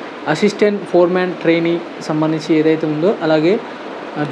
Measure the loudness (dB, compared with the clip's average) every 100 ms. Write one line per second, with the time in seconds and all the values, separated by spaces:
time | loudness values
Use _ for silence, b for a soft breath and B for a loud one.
0 | -10 -8 -4 0 0 2 0 0 2 4
1 | 4 2 -2 0 0 2 2 -2 -4 -10
2 | -4 -2 0 -2 0 2 4 2 0 0
3 | 0 0 2 2 2 0 -4 -12 -14 -12
4 | -10 -6 0